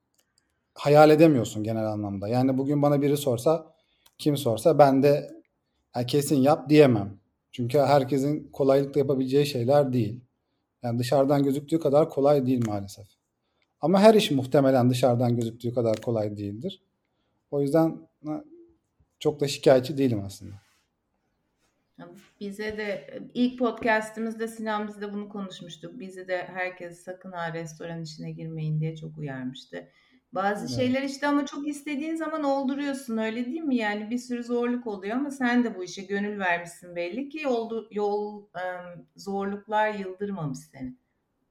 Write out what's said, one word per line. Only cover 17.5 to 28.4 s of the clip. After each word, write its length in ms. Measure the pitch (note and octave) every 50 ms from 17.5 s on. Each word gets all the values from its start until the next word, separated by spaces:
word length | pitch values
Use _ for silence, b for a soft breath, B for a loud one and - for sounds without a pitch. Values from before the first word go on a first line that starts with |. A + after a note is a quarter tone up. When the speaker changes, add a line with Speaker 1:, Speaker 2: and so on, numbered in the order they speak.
Speaker 1:
O 100 | D3 C#3+
yüzden, 480 | C#3+ C#3 D3 D#3+ D#3+ D#3+ - - - _ _ _ D3
ha, 180 | D3+ D3+ D3+ - - - - - _ _ _ _ _ _ _ _ _ _ -
çok 220 | - D3+ D3 -
da 80 | D3 C#3+
şikayetçi 500 | C#3+ - - D3+ C3+ C3 B2+ B2+ D3+ C#3
değilim 240 | C#3 B2+ A#2 G#2 G2+
aslında. 280 | F#2+ - - F#2+ F#2+ G2+ G2+ _ _ _ _ _ _ _ _ _ _ _ _ _ _ _ _ _ _ _ _ _ _ _ _ _ _ _ - E3+ F3 F3 G3 - _ _ -
Speaker 2:
Bize 360 | G#3 G3+ G3 G#3 G#3+ A3 G#3+
de, 420 | G#3+ G#3+ G#3 F#3+ F3+ - - - G3+ - - -
ilk 240 | A#3+ B3 B3 B3 -
podcast'imizde 920 | B3+ A#3 A3+ - - A#3 A3 G#3+ G#3+ - - A3 A3+ A3+ A3 A3 A3+ A3
Sinan 400 | A3+ A3+ G#3+ A3 G#3+ G#3+ G#3+ G#3
biz 120 | G3+ G3+
de 120 | G#3 G3+
bunu 160 | G3+ G#3 G#3 G#3
konuşmuştuk. 720 | - G3+ G3 F#3 - - F3+ E3+ E3 - - E3 F3 E3+
Bizi 280 | F#3+ F#3+ F#3 F#3 F#3 F#3
de 140 | F#3 F3+ -
herkes 580 | F3+ F3+ F#3 F#3 F#3 F3+ - F3 E3+ E3+ - -
"Sakın 280 | F#3 F#3 F#3 - F#3+
ha 220 | F#3 E3+ E3+ E3 D#3+
restoran 480 | E3 E3 D#3+ - - F3 E3+ E3 E3
işine 300 | E3 D#3 D#3 D#3+ E3 E3
girmeyin." 480 | D#3+ E3